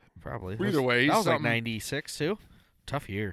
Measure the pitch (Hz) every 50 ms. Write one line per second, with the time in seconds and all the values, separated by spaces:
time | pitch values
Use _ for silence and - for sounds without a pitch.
0 | _ _ _ - - - 131 117 95 92 101 113 185 208 175 143 127 127 120 120
1 | 131 151 180 220 196 170 160 143 - 117 117 117 113 117 113 107 - - 139 143
2 | - - - - 147 170 214 - - - - - _ _ _ _ - - 131 147
3 | - - 95 101 107 95